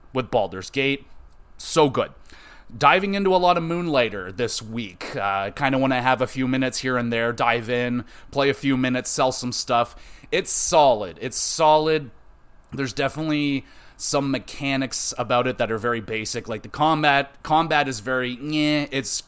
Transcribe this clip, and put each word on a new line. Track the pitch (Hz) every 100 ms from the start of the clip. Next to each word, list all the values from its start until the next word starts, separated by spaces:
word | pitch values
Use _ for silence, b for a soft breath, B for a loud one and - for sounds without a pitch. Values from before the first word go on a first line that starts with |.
| -
with | 131 120
Baldur's | 120 98 92 92
Gate. | 135 135 139 - - - - - -
So | - 165 147
good. | 123 101 - B B B B B 117
Diving | 143 180 196
into | 196 196
a | 185
lot | 180 175
of |
Moonlighter | 165 170 175 143 117 101 92
this | 92 117 -
week. | 110 113 104 87 - 135
Uh, | 101 98 98
kinda | - 139 135
wanna | 131 127
have | 123 127
a | 123
few | - 131
minutes | 131 131 -
here | 131 127
and | 117
there, | 117 117
dive | 117 120 120 113
in, | 123 123 123 - B B
play | 139 139
a |
few | 135 139 131
minutes, | 127 127 113
sell | - 131
some | 123 123
stuff. | 117 - 120 120 - B B B
It's | 170 -
solid. | - - 165 143 110 95 80
It's | 123 -
solid. | - - 156 156 156 156 135 - - - - - -
There's | 139 135
definitely | - 139 147 156 151 143 139 - B B B
some | - 147 139
mechanics | 131 - - 139 135 131 - - -
about | 113 123 127
it | 117
that | 113
are | 113
very | 117 117
basic. | 107 110 107 120 110
Like, | 107
the | 104
combat, | - 156 156 151 139 139 -
combat | - 156 165 151 139
is | 117
very, | 104 127 127
eh, | 123 143 156 151 151 147
it's | 135 131 -